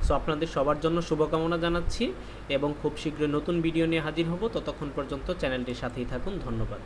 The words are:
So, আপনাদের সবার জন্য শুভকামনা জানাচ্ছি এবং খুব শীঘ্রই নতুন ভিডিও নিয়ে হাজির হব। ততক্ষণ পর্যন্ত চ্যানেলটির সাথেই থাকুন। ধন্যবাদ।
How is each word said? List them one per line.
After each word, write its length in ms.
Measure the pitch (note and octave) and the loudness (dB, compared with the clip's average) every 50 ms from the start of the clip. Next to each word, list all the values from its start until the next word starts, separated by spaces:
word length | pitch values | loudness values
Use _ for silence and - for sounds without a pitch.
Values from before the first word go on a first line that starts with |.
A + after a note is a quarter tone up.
| - - | 4 4
So, 60 | D3+ | 4
আপনাদের 320 | C#3 - - D#3 D3+ D#3+ | 4 2 0 0 0 0
সবার 340 | D#3+ - D3 C3+ C#3+ D3+ D3 | -2 0 2 2 2 2 2
জন্য 220 | - D#3+ E3 F3 E3+ | 2 2 2 2 2
শুভকামনা 560 | - E3 D3+ D#3 D3+ D#3+ D#3+ D#3+ E3 E3+ E3+ | 0 2 2 2 2 2 2 2 2 0 2
জানাচ্ছি 540 | E3 E3+ E3+ F3 F3 - - - A#3 D4+ F#4+ - - - - - - - | 2 2 2 2 2 0 2 2 0 -2 -2 -4 -8 -12 -12 -14 -6 0
এবং 260 | C#3 C3+ C#3 D3 D3 D3 - | 0 2 2 2 -2 0 -2
খুব 100 | D3+ D3+ | -2 -2
শীঘ্রই 300 | - - D#3+ D3 D3 D3+ | -2 -4 -4 -2 0 0
নতুন 340 | D3 C#3+ D3 D3 - F3 E3+ | 2 2 0 0 2 0 2
ভিডিও 260 | E3 E3 D#3 E3 E3 | 2 2 2 2 2
নিয়ে 160 | E3 E3 E3 D3+ | 4 2 2 0
হাজির 240 | D#3 D3+ D#3+ E3+ | -2 0 0 0
হব। 220 | E3 E3+ F3+ G#3 A#3 - | 0 0 0 -2 -2 -2
ততক্ষণ 360 | E3 - - C#3 - D#3+ D3 C#3 | -2 -4 -4 -4 -4 -6 -6 -4
পর্যন্ত 360 | - C#3 - D3 C#3 - - F3+ F3 | -4 -4 -2 -4 -4 -2 -4 -4 0
চ্যানেলটির 360 | - C#3+ C3 B2+ B2 B2 B2 | 0 0 0 0 -2 -2 -4
সাথেই 300 | A#2+ - B2 A#2+ - B2 | -4 -4 -4 -2 -2 -4
থাকুন। 340 | A#2+ - B2+ - F#3+ G3+ F3 D#3 | -2 -2 -2 -2 -2 -2 -2 -2
ধন্যবাদ। 360 | B2 A2+ A2+ A2 G#2+ G#2 G2+ G#2+ | -2 0 0 0 0 -2 -6 -10